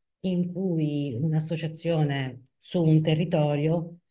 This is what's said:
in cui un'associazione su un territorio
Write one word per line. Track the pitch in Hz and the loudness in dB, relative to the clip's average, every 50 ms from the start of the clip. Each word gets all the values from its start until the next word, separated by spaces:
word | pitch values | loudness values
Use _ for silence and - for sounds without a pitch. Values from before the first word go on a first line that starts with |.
| _ _ _ _ | _ _ _ _
in | - 185 180 175 180 175 | -4 -2 -2 -2 -2 -2
cui | 180 185 190 185 165 160 151 147 147 143 143 143 113 120 | -4 -4 -2 -2 0 0 0 0 -2 -2 -4 -4 -4 -2
un'associazione | 160 160 156 156 156 - 170 156 170 156 - - - 165 165 156 151 143 139 139 131 127 117 - - _ _ _ | -2 0 0 0 -2 -2 -4 -6 -6 -8 -8 -6 -2 0 0 2 2 0 0 -2 -4 -6 -8 -12 -18 _ _ _
su | - - - 180 | -10 -4 0 2
un | 165 156 156 156 | 4 6 6 6
territorio | 156 156 156 156 160 156 170 156 147 147 147 143 147 156 165 170 165 170 - - _ _ | 6 4 2 2 2 2 2 2 2 2 2 2 2 0 0 0 -2 -6 -12 -18 _ _